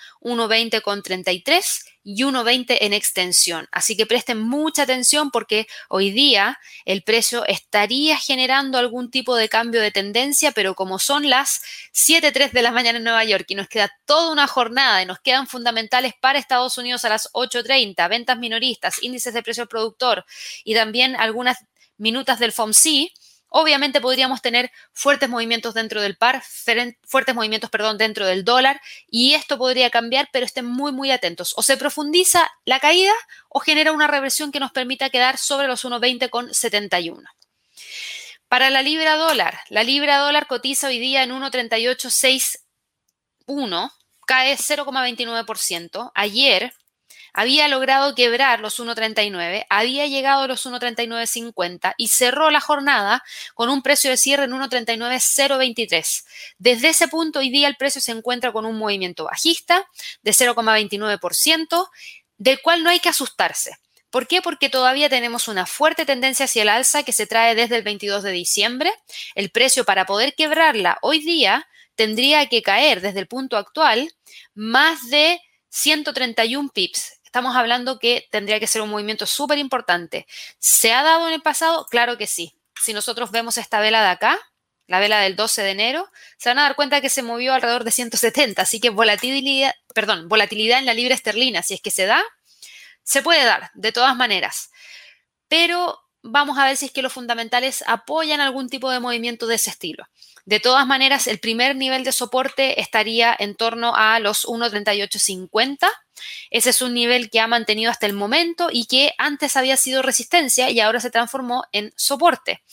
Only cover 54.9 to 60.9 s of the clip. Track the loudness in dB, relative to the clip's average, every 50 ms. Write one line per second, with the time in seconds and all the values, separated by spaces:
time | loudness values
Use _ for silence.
54.9 | -4 -4 -4 -4 -2 -2 0 0 2 2 2 2 2 2 0 0 -2 -4 -2 -2
55.9 | -2 -2 0 -2 -6 -6 -8 _ -18 -20 -20 -20 -12 0 2 2 4 4 4 2
56.9 | 4 4 2 2 0 -2 -2 -2 -2 -2 -2 0 2 2 2 2 0 0 -2 -2
57.9 | -2 -2 -4 -6 -6 -6 -6 -6 -4 -4 -4 -4 -4 -4 -4 -4 -6 -4 -4 -4
58.9 | -2 -4 -4 -6 -6 -8 -8 -8 -6 -2 0 0 0 0 0 2 2 2 0 -4
59.9 | _ -18 -16 -16 -18 -6 -2 0 2 4 4 4 2 2 2 2 2 2 2 -2